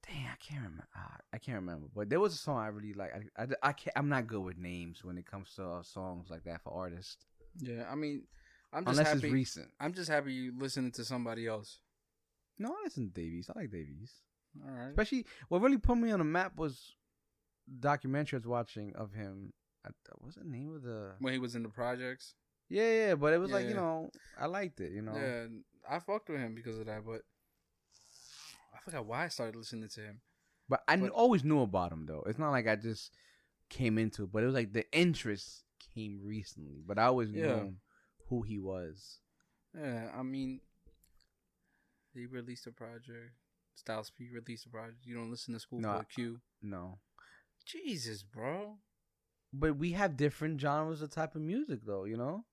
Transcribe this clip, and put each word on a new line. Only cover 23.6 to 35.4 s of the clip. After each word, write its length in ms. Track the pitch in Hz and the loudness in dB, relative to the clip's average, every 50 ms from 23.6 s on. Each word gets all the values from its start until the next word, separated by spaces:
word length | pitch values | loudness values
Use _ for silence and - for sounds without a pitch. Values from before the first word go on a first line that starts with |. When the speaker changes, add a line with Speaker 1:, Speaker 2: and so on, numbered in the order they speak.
| 190 | 2
Speaker 1:
you 60 | 196 | 2
Speaker 2:
Yeah. 40 | 214 196 | 0 2
Speaker 1:
know, 320 | 180 165 160 160 160 - - - - - - - | 2 2 0 0 -4 -6 -10 -16 -20 -20 -8 -4
I 60 | - | -4
liked 340 | 151 175 196 202 180 139 - | -2 -2 -2 -4 -4 -4 -6
it, 120 | 98 78 | -6 -6
you 100 | 87 104 | -4 -4
know. 120 | 107 110 110 | -4 -4 -2
Speaker 2:
Yeah, 320 | - 139 135 123 120 117 113 113 107 - _ _ _ _ - | -2 -2 -2 -2 -2 -4 -6 -10 -12 -14 _ _ _ _ -4
I 100 | 135 165 | -4 -4
fucked 300 | 175 - 202 214 214 - | -2 -2 -2 -2 -2 -2
with 100 | 160 143 | -4 -2
him 160 | 127 113 113 | -2 -2 -4
because 240 | 113 117 120 110 110 | -6 -6 -6 -6 -6
of 60 | 110 | -4
that, 200 | 110 107 107 107 | -6 -6 -6 -6
but 160 | 113 113 110 - _ _ _ _ _ _ _ _ _ _ _ _ _ _ - - - - - - - - - - - 101 - - _ - | -8 -8 -10 -10 _ _ _ _ _ _ _ _ _ _ _ _ _ _ -20 -20 -20 -20 -20 -20 -20 -18 -18 -16 -16 -18 -20 -20 _ -20
I 60 | 110 - | -16 -14
forgot 220 | - 170 147 113 | -8 -6 -6 -4
why 200 | 104 113 127 165 | -2 -2 -2 -2
I 20 | 170 | -2
started 280 | - - 127 113 110 | -2 -4 -4 -4 -4
listening 340 | 117 113 - - 113 110 107 | -8 -10 -8 -8 -8 -8 -10
to 120 | - - | -12 -12
him. 200 | 107 107 104 117 _ _ _ _ _ _ _ _ _ _ | -12 -14 -14 -16 _ _ _ _ _ _ _ _ _ _
Speaker 1:
But 140 | 131 131 - - | 0 2 6 6
I 80 | 151 | 6
kn-, 120 | 180 190 190 | 6 6 4
Speaker 2:
But 20 | - | 6
Speaker 1:
always 300 | - 233 254 240 185 131 | 8 10 10 10 8 8
knew 180 | 151 156 147 | 8 6 8
about 300 | 127 107 90 95 87 87 | 6 6 6 4 2 2
him, 140 | 80 80 80 | 0 -4 -6
though. 180 | 76 78 76 - | -6 -6 -4 -2
It's 140 | - 113 - | -2 0 0
not 120 | 156 147 | 2 4
like 160 | 143 131 113 113 | 4 4 6 6
I 80 | 110 | 4
just 360 | 107 104 113 110 104 - - _ _ - - _ _ _ _ _ _ _ _ | 4 2 -2 -4 -4 -6 -14 _ _ -20 -20 _ _ _ _ _ _ _ _
came 280 | - - 131 117 110 110 | -4 0 2 4 4 4
into 260 | 113 110 - - 104 | 4 2 0 -2 -6
it, 80 | 92 | -2
but 120 | 98 110 110 | 2 2 4
it 20 | |
was 100 | 127 135 | 4 4
like 160 | 135 117 101 101 | 2 0 2 0
the 120 | 117 - - - 156 | 0 0 2 4 6
interest 680 | 175 180 160 - - 120 104 101 | 8 8 6 4 2 -2 -2 -2